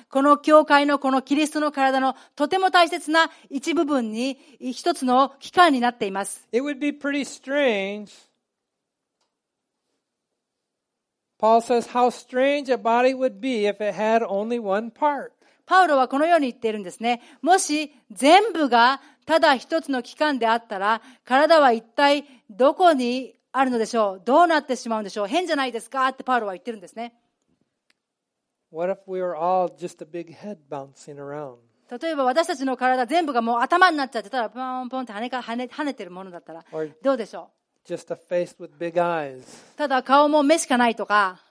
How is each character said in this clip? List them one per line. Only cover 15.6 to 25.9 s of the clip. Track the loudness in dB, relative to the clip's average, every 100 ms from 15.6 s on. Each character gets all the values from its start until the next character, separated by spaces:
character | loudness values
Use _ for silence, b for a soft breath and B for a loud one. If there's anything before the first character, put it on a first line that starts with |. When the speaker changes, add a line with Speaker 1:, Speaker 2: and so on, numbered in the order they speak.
Speaker 1:
パ | 0 4
ウ | 4
ロ | 2
は | 0
こ | 0
の | 2
よ | 2
う |
に | 0
言 | -2
っ |
て | -6
い |
る | -6
ん |
で | -10
す | -6
ね。 | -4 -4 b b
も | 2 2
し | 2 -4 -6 b _
全 | 0 6 6 4
部 | 0 0
が | 4 4 2 b b
た | -2 2
だ | 4 2
一 | -2 -6
つ | -4
の | -6
器 | -6 -4
官 | -2 0
で | 0
あ | -2
っ | -4
た | -4
ら、 | -2 -2 b b
体 | -2 2 6 6
は | 6
一 | 2
体 | -2 0 2 2 -4 b -16
ど | 2 2
こ | 4 4
に | 4 0 -4 -6 -16 _ -2
あ |
る | 0
の | 0
で | -2
し | 0
ょ | -2
う？ | -2
ど | 2 4
う | 4
な | 2
っ |
て | -2
し | -6 -4
ま | -6
う |
ん |
で | -6
し | -6
ょ | -4
う？ |
変 | -2 -2
じ |
ゃ | -2
な |
い | -4
で | -6
す |
か？ | -8